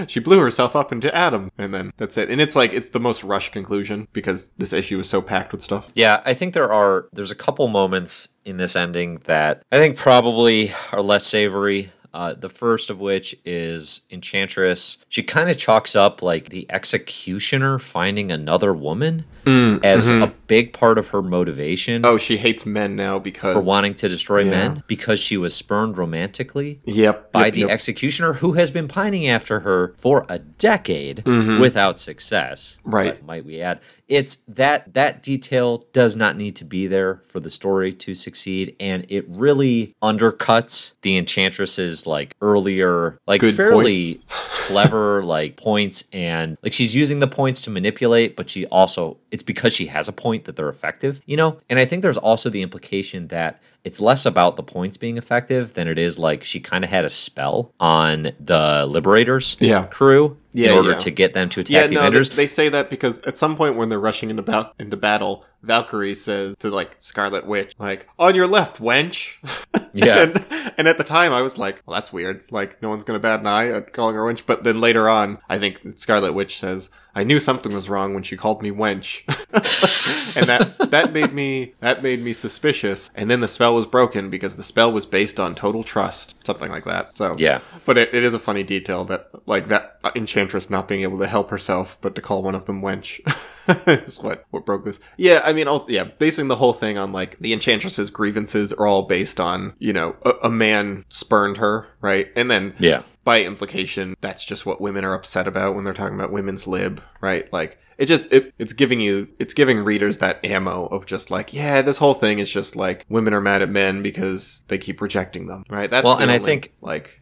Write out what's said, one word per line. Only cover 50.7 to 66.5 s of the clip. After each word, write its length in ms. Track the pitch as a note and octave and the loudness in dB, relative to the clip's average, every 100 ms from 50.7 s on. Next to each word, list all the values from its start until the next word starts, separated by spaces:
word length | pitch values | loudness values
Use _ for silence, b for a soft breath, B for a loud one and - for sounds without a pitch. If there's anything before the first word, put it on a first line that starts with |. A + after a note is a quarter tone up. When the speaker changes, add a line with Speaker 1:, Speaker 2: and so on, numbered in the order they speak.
| - D#2 - C#3 C#3 - | -6 -8 -6 -6 -6 -6
Speaker 2:
you 120 | D3 | 0
know? 200 | D#3+ D3+ - | 0 0 -2
And 80 | B2 | 2
I 60 | B2+ | 2
think 160 | F3 | 2
there's 160 | F#3+ B2+ | 0 0
also 320 | A2 A2 - | 2 2 0
the 120 | G2+ | -4
implication 640 | F#2+ F#2+ - G2 G2 F#2 E2 | -8 -10 -8 -6 -6 -10 -8
that 340 | E2 E2 - b b | -6 -6 -6 b b
it's 180 | F#2 - | -10 0
less 240 | G#2 C#3 B2 | 2 4 2
about 300 | F2+ F2 - | 4 2 2
the 60 | |
points 340 | - F#2 F#2 - | -8 -8 -8 -8
being 200 | A#2 A#2 | -10 -8
effective 560 | - A#2+ B2 C3 A#2 | -2 -4 0 -2 -4
than 140 | - E2 | -6 -4
it 100 | D#2+ | -2
is, 220 | E2+ E2 | -2 0
like, 240 | D#2+ D2 | -2 -2
she 160 | - F#2 | -6 -10
kinda 280 | - F2+ F#2 | -4 -4 0
had 180 | F#2+ D2+ | 0 0
a 40 | |
spell 640 | - - - C#2 - - - | -2 -4 -4 -4 -2 -4 0
on 520 | E2+ D#2+ D#2+ D#2 D2+ - | 4 4 4 0 -4 -8
the 460 | C#2+ E2+ D2+ D2 C#2+ | 0 2 4 2 0
Liberators 680 | D2+ E2 G#2+ A#2+ C3 C3 - | 0 4 4 4 0 -2 0
Speaker 1:
Yeah. 240 | A2+ G#2 F#2+ | 4 2 0
Speaker 2:
crew 520 | - C3+ C3+ D3+ D3 _ | 2 6 8 6 0 _
Speaker 1:
Yeah, 200 | A#2+ A2+ | 2 6
Speaker 2:
in 60 | G2 | 6
order 140 | F2+ | 6
Speaker 1:
yeah. 60 | F#2 | 2
Speaker 2:
to 140 | - | -2
get 220 | D#2 F#2 | 2 2
them 140 | F#2+ F2+ | 2 -4
to 120 | F#2+ | -4
attack 120 | F2+ | 2
Speaker 1:
Yeah, 140 | D3 D3+ | 4 4
Speaker 2:
the 80 | D3+ | 4
Speaker 1:
no, 60 | |
Speaker 2:
Avengers. 280 | C#3+ B2 C3+ | 4 4 4
Speaker 1:
they, 60 | - | 2
they 40 | C#3+ | 0
say 220 | - D3+ | 2 2
that 200 | C#3+ C3+ | 2 -2
because 320 | C3+ B2+ A#2 | -2 -2 -2
at 160 | - B2+ | -6 -2
some 180 | D#3 D#3 | -2 2
point 200 | D#3 A2+ | 0 0
when 100 | A2+ | -2
they're 100 | G#2+ | 0
rushing 300 | A2 G#2+ A2 | -2 -2 -6
into 140 | A2 | -6
ba-, 280 | G2 G#2+ A2 - | -2 -2 -2 -10
into 180 | G#2 G2 | -10 -2
battle, 480 | G#2+ G#2 G2 G2 b b | 2 2 0 -6 b b
Valkyrie 520 | A2+ A2+ A2 G#2+ G2+ G2+ | 0 0 0 -4 -4 -4
says 400 | - G2+ G2 | -4 -4 -4